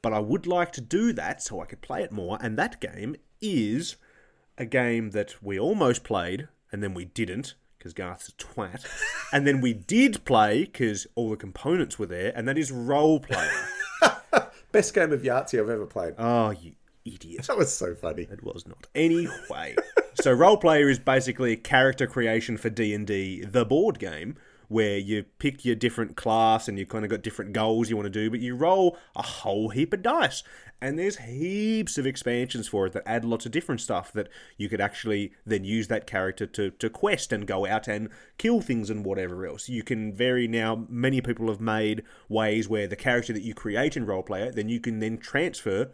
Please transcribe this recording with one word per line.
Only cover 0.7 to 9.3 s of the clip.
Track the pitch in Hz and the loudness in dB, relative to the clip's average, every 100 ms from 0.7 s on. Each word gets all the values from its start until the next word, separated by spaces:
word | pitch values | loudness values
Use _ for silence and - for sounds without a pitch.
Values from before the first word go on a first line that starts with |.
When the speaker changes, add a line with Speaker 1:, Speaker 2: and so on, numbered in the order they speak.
Speaker 1:
to | - | -4
do | 113 180 233 | -2 2 2
that | 117 80 139 | 0 -6 -6
so | - 92 | -8 -10
I | 87 | -10
could | - | -16
play | - 156 | -8 -6
it | - | -6
more, | 104 90 104 | -6 -4 -4
and | 117 110 | -4 -2
that | 208 - | -2 -4
game | - 92 110 156 _ _ | -10 -8 -10 -10 _ _
is | 214 165 107 123 - - _ _ _ _ _ - | -2 0 2 0 -4 -12 _ _ _ _ _ -12
a | 117 | -2
game | 131 120 117 110 | 0 2 0 -2
that | 104 101 - | -4 -4 -8
we | 101 98 | -6 -2
almost | 131 208 135 123 | 0 4 2 2
played, | - 101 87 98 151 _ _ | -2 -2 -2 -4 -8 _ _
and | 101 | -6
then | 101 | -6
we | 90 90 | -6 -10
didn't, | - 101 98 135 - _ _ | -6 -4 -4 -10 -16 _ _
'cause | 87 | -14
Garth's | 90 92 92 - | -10 -10 -10 -16
a | |
twat. | - - - 95 90 - | -16 -12 -8 -8 -10 -12
<laughs> | - - - - | -6 -6 -6 -2